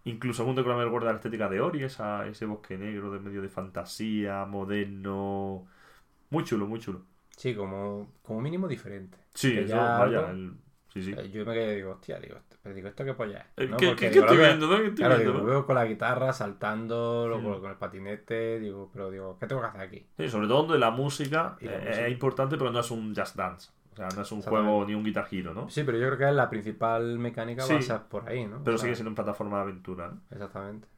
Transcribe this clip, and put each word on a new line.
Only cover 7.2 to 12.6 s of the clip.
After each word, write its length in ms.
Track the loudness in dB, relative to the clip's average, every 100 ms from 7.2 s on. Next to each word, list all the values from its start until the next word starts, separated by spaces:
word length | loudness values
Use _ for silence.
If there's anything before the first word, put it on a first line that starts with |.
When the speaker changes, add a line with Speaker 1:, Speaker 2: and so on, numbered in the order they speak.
| _ -8
Speaker 2:
Sí, 160 | -6
como, 580 | -4 -6 -4 -6 -6 -10 -16
como 180 | -8 -6
mínimo 260 | -4 -4 -4
diferente. 520 | -6 -8 -12 -14 -20 _ 0
Speaker 1:
Sí, 180 | 2
Speaker 2:
Que 60 | 4
Speaker 1:
eso, 140 | 2 2
Speaker 2:
ya 220 | 4 6
Speaker 1:
vaya, 200 | 4 4
Speaker 2:
algo, 120 | 0
Speaker 1:
el, 220 | -4 -8 -12 -20 _ _
sí, 140 | -8
sí. 80 | -6 -6
Speaker 2:
eh, 120 | -8
yo 140 | -6 -2
me 80 |
quedé, 220 | 0 0 -2
digo, 160 | -4
hostia, 280 | -10 -10 -10
digo, 160 | -10 -16
"Esto-, 200 | -20 -18